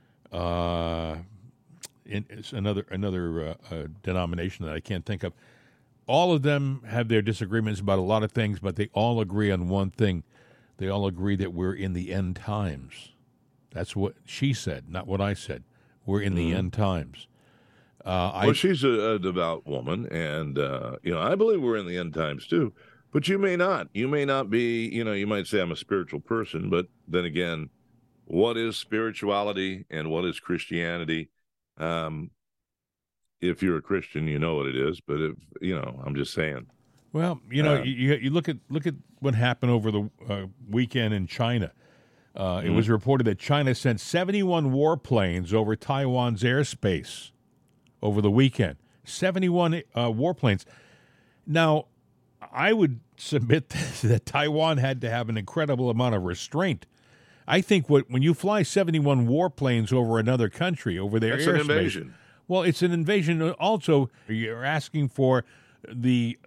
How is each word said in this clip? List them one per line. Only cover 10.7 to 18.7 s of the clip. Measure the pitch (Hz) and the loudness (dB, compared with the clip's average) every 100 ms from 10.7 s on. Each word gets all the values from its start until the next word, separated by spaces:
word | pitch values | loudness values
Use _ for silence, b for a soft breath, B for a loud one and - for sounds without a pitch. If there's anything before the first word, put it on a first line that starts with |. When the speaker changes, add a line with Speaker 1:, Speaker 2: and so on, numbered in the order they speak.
| - | -8
Speaker 1:
They | 95 | -4
all | 98 98 | -2 -2
agree | 87 98 98 | -2 -2 0
that | 92 | -2
we're | 87 92 | -2 -4
in | 98 95 | -2 -4
the | 87 90 | -4 -4
end | 98 92 90 | -4 -4 -4
times. | - 104 98 69 65 - - _ _ _ _ _ _ | -6 -4 -4 -6 -10 -18 -20 _ _ _ _ _ _
That's | - 92 101 | -10 -8 -4
what | 98 - - | -4 -6 -16
she | - 139 | -4 -2
said, | 127 - 69 - | -2 -4 -8 -8
not | 90 90 | -10 -4
what | 95 | -2
I | 101 | -2
said. | 98 - 62 - b b b - | -2 -8 -12 -14 b b b -2
We're | 101 | 0
in | 101 90 | 0 0
the | 82 | 0
Speaker 2:
Mm-hmm. | 87 | 0
Speaker 1:
end | 90 | -2
times. | - 101 90 67 - - b b b b b b b | 0 0 0 -4 -12 -20 b b b b b b b
Uh, | - 92 90 95 | -4 0 0 2
Speaker 2:
Well, | 104 | 2
Speaker 1:
I | |
Speaker 2:
she's | - 185 | 4 2